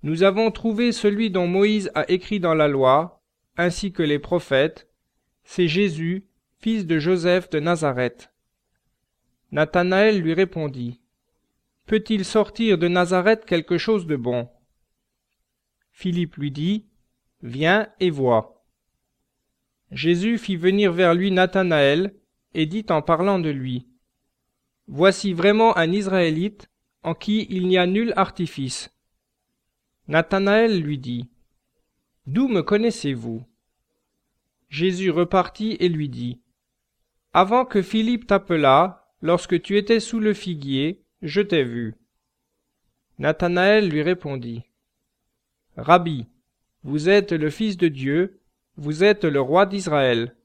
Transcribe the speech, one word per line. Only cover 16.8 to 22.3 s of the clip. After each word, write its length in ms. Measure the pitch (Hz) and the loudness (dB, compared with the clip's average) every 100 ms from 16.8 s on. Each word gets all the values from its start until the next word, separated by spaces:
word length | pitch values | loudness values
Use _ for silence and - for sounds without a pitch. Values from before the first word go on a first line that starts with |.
| - _ _ _ _ _ | -6 _ _ _ _ _
Viens 460 | 117 127 156 202 214 _ | -14 -2 2 2 0 _
et 100 | 185 | -2
vois. » 540 | 143 127 113 107 _ _ _ _ _ _ _ _ _ _ _ _ _ _ | 0 2 2 0 _ _ _ _ _ _ _ _ _ _ _ _ _ _
Jésus 460 | 131 156 175 208 233 | -6 0 0 0 -2
fit 180 | - 180 | -4 0
venir 360 | 175 196 202 | 2 2 2
vers 220 | 170 180 | 4 2
lui 160 | 170 196 | 4 2
Nathanaël 840 | 185 185 196 185 156 139 151 190 - _ | 2 2 2 2 4 4 2 -2 -6 _